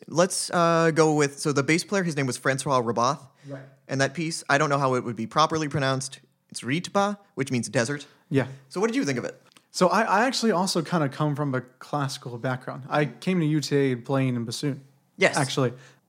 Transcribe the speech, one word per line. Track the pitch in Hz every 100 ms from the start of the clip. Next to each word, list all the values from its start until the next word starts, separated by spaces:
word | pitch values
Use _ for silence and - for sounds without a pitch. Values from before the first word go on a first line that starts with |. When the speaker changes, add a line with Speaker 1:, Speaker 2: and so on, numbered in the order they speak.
| -
Speaker 1:
Let's, | 156 190 - -
uh, | 180 170 165 165
go | 156 160
with, | 151 143 143
so | 156
the | 139
bass | 135 170
player, | - 196
his | 170 147
name | 135
was | -
Francois | 139 135 147 127
Roboth. | 117 113 123 151 - _ 139
Speaker 2:
Right. | 139 - _ -
Speaker 1:
And | 139
that | 139
piece, | 156 160 - -
I | 143
don't | 151
know | 143
how | 135
it | 127
would | 120 113
be | 110
properly | 151 156 160 147
pronounced. | 151 135 131 - - _ _ _
It's | -
Ritba, | 117 160 185 202 202 202 _
which | - 135
means | 123 107
desert. | 127 120 143 - _ _
Speaker 2:
Yeah. | 135 120 - _
Speaker 1:
So | 180
what | 233
did |
you | 262
think | 139 117
of |
it? | 85 - _ _ _
Speaker 2:
So | - 180
I, | 190
I | 233 190 254
actually | - 226
also | 175 190 175
kinda | 151 175 139
come | - 151
from | 143 143 127
a | 123 _
classical | - 147 131 - 123 120
background. | 131 127 - 135 127
I | 147 151
came | - 185 185
to | 151
U | 151
T | 139 143
A | 139 120
playing | 117 135 131 120
in |
bassoon. | 113 - 147 131 - _ _ -
Speaker 1:
Yes. | 185 165
Speaker 2:
Actually. | 135 147 123 - - _